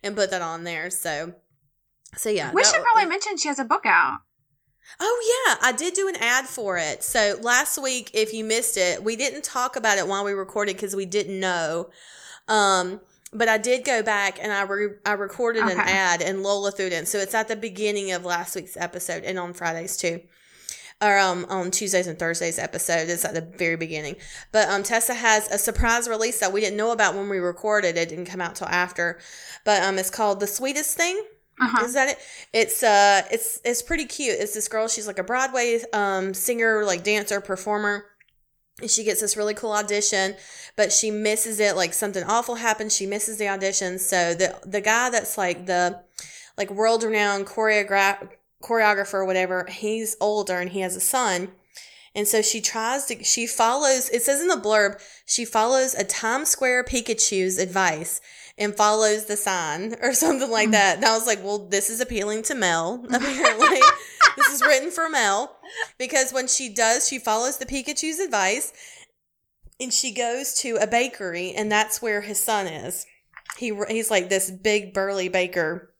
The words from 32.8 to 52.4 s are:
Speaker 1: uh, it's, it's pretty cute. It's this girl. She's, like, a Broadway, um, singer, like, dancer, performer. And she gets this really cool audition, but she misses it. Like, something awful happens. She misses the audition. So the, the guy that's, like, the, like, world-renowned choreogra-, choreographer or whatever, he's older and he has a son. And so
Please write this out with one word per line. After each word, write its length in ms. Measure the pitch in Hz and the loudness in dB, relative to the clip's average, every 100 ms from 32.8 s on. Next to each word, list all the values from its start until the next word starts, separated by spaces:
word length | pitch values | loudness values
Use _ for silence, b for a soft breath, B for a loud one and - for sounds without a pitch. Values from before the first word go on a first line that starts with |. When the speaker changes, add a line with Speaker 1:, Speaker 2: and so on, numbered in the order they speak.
Speaker 1:
uh, 400 | 240 202 202 196 190 | 6 8 8 6 4
it's, 300 | 226 - - | -4 -4 -4
it's 160 | 240 240 | -2 -2
pretty 240 | - 330 269 | -2 -4 -4
cute. 340 | - 269 185 | -4 -2 -2
It's 140 | 208 | -2
this 120 | 214 208 | -4 -4
girl. 220 | 220 226 | -2 -2
She's, 180 | 220 208 | -2 -4
like, 120 | 202 | -6
a 20 | |
Broadway, 640 | 190 247 262 254 240 233 226 | -4 -2 0 0 0 0 0
um, 420 | 214 202 190 190 | -2 0 0 -2
singer, 500 | 190 - 233 226 220 | -4 -2 0 2 2
like, 200 | 208 175 | 2 0
dancer, 360 | 190 214 208 202 | 0 0 0 -4
performer. 640 | 196 190 208 208 208 208 - _ _ _ _ _ _ - | -4 -8 -2 0 0 -2 -8 _ _ _ _ _ _ -12
And 100 | 226 | -2
she 140 | - | 0
gets 160 | 214 208 | 0 -2
this 160 | 208 214 | -2 -2
really 180 | 208 | -2
cool 180 | 208 226 | -4 -2
audition, 640 | 208 208 208 208 196 190 202 B B B - | -2 0 0 0 0 0 -4 B B B 0
but 160 | 202 | 2
she 200 | - 220 | 4 2
misses 480 | 214 214 214 233 208 | 0 0 0 -2 2
it. 160 | 208 185 | 2 2
Like, 160 | 170 | 0
something 300 | - 208 190 | 0 -2 -4
awful 320 | 175 226 240 233 | 0 0 0 -2
happens. 380 | 233 220 214 | -2 -2 0
She 120 | - 196 | -2 -2
misses 320 | 202 220 214 | -4 -4 -4
the 100 | 208 | -2
audition. 520 | 196 190 196 185 185 | 0 0 0 -2 -4
So 340 | 185 185 170 | 0 2 2
the, 220 | 170 180 - | 2 0 0
the 160 | - 202 | -4 -2
guy 300 | 196 226 247 | 2 2 2
that's, 280 | 233 185 - | 0 -2 -2
like, 280 | 185 175 180 | -2 -2 -2
the, 340 | 180 180 - - B B B B - | 2 2 -2 -14 B B B B -8
like, 140 | 196 | -6
world-renowned 760 | 196 220 226 226 220 202 202 196 | 0 2 2 2 2 2 0 -4
choreogra-, 840 | - 220 208 196 196 196 196 - - _ _ | 0 2 2 2 2 2 0 -8 -20 _ _
choreographer 520 | - 226 214 202 196 | -2 4 4 4 0
or 100 | 196 | -2
whatever, 420 | 190 185 185 185 185 | 0 2 2 -2 -4
he's 460 | - 214 220 220 - | -6 -4 -4 -4 0
older 380 | 208 208 196 180 | 0 0 0 -2
and 120 | 180 | -2
he 100 | 190 | -4
has 140 | 185 185 | -4 -2
a 40 | |
son. 480 | - 254 233 180 190 - _ B B B B | 0 0 0 0 -4 -12 _ B B B B
And 120 | - 208 | -4 0
so 160 | 220 | 2